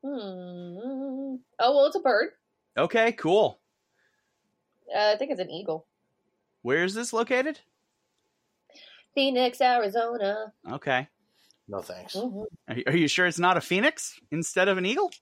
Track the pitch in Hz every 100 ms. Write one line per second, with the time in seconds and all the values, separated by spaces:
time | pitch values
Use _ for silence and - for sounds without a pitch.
0 | 269 277 202 185 180 180 175 175 240 269
1 | 277 262 277 254 _ - 240 285 285 359
2 | 277 214 285 _ _ _ _ - 165 233
3 | 226 233 156 196 180 - _ _ _ _
4 | _ _ _ _ _ _ _ _ - -
5 | 208 208 269 220 185 160 196 160 _ _
6 | _ _ _ _ _ _ 117 147 180 208
7 | 240 226 233 254 277 302 _ _ _ _
8 | _ _ _ _ _ _ _ - - -
9 | _ - 269 254 254 247 254 240 208 220
10 | 233 240 196 214 220 _ - 135 143 127
11 | 147 _ _ _ _ _ - 98 - 90
12 | 90 190 247 196 214 - - 117 127 165
13 | 151 - 180 170 175 175 - 185 262 -
14 | - - _ 151 165 - 190 190 185 269
15 | 403 -